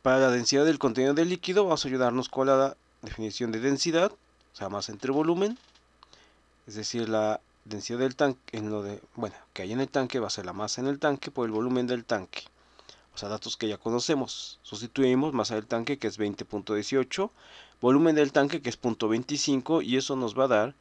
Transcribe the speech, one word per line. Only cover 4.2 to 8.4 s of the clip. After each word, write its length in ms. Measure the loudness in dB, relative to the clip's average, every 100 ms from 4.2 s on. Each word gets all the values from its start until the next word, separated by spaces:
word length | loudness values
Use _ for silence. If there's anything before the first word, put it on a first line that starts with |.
| _ _ _ -10
sea, 140 | -6
masa 200 | -6 -8
entre 180 | -6 -2
volumen, 480 | 0 2 2 0 -4 _ _ _ _ -20 -20 _ _ _ _ -16
es 100 | -10
decir, 340 | -6 -4 0
la 300 | 2 2 -2 _ _ -12
densidad 320 | -10 -6 -2
del 180 | -2 2
tanque, 240 | 0 0